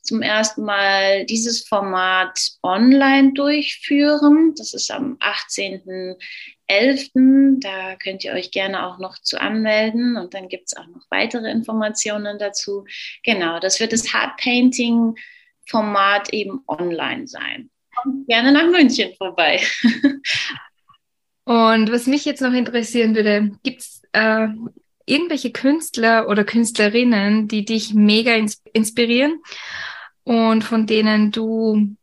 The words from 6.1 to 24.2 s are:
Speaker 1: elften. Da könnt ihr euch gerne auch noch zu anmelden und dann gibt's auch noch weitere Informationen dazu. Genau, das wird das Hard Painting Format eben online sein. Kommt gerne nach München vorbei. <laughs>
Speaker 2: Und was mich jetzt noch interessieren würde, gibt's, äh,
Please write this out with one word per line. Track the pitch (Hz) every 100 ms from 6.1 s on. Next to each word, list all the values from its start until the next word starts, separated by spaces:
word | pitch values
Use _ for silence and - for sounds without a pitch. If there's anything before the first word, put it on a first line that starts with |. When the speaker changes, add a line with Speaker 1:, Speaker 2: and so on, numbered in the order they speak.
| 185 - - - _ -
Speaker 1:
elften. | 196 247 269 - 254 262 269 277 262
Da | 202 190 190 190
könnt | 190 190
ihr | 190
euch | 185 185
gerne | 196 196 190 180
auch | 180
noch | 185 -
zu | - -
anmelden | 196 220 214 214 220 226 240 233
und | 180
dann | 196 185
gibt's | 185 - -
auch | 170
noch | 175 _
weitere | 185 226 240 220
Informationen | 220 226 220 214 214 214 208 208 202
dazu. | 208 202 - 202 196 - - -
Genau, | - 208 170 170
das | 185 190
wird | 226
das | 226 -
Hard | 220 233 -
Painting | 247 247 254 254 233 233 226 226 - - _ _ -
Format | 226 214 202 196 202 202
eben | 220 196 185 -
online | 151 175 165 139 127 -
sein. | - - - - _ _ -
Kommt | 277 269 269
gerne | 233 247
nach | 285 330
München | 359 269 233 190 -
vorbei. | 190 175 160 185 - -
<laughs> | 233 233 285 277 - - - 262 - _ _ _ _ _ _ _
Speaker 2:
Und | - 233 226 226 220
was | 240 240
mich | 285 294
jetzt | 285
noch | 262
interessieren | 247 233 240 226 240 220 220
würde, | 214 208 208 202
gibt's, | 262 254 - - _
äh, | 214